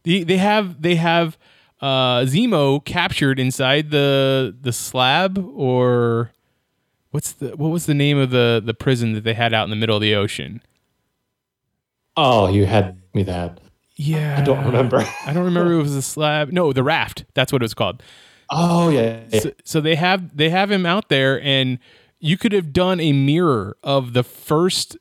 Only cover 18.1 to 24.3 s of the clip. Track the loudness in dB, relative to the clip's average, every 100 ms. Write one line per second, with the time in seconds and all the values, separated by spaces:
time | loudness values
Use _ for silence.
18.1 | -20 -20 _ -8 -2 2 2 2 2 0
19.1 | -4 -2 -2 -2 -10 -4 -2 0 0 2
20.1 | 0 -4 -2 0 2 0 0 0 -2 0
21.1 | 2 2 0 0 0 0 -4 _ _ _
22.1 | _ -2 0 0 0 0 0 0 2 2
23.1 | 2 2 2 2 0 -4 -8 -2 -2 0
24.1 | -2 -2